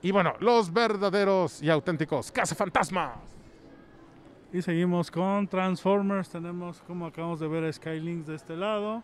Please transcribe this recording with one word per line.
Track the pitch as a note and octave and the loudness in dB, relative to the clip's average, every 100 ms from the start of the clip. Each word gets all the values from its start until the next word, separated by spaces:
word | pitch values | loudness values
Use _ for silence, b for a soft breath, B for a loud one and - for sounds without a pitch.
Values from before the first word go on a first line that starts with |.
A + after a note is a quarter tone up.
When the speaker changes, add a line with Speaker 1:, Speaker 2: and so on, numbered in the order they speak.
Speaker 1:
Y | F3+ | 2
bueno, | G3 E3+ - | 4 4 2
los | G3+ A#3+ G3 | 4 4 4
verdaderos | E3+ A#3 G#3 G3+ F#3+ G3 G3 E3+ - | 2 2 2 2 2 4 4 2 0
y | D3 | 2
auténticos | D#3 D#3+ D#3+ D3+ C#3+ - | 2 2 -2 0 -2 -2
cazafantasmas. | - - D#3+ G3 C4 F3+ F#3 D3+ A2+ - - - - - - - - - - - - - | -2 -2 0 0 2 0 -2 -4 -6 -16 -20 -20 -20 -20 -20 -20 -20 -20 -20 -20 -20 -8
Speaker 2:
Y | F3+ | -4
seguimos | F3+ E3 F3+ F3+ E3 | 0 2 2 2 0
con | E3 F#3+ G3+ G3 | 0 0 0 0
Transformers. | F#3 F#3 F3+ F#3 G3+ G3 G3 F#3 | 0 0 0 2 2 2 -2 -4
Tenemos, | E3+ E3+ F3 F3 E3+ | -8 -8 -8 -10 -12
como | - F3 E3+ | -12 -8 -8
acabamos | - E3+ E3 | -6 -6 -4
de | D#3 | -2
ver, | D#3+ | -2
a | D#3+ | -2
Skylinks | D3+ D#3+ D#3+ E3 E3+ D3+ | -4 -6 -6 -4 -6 -6
de | D#3 | -10
este | - E3 | -10 -6
lado | G3 G#3+ G#3 A3+ | -2 -2 -4 -6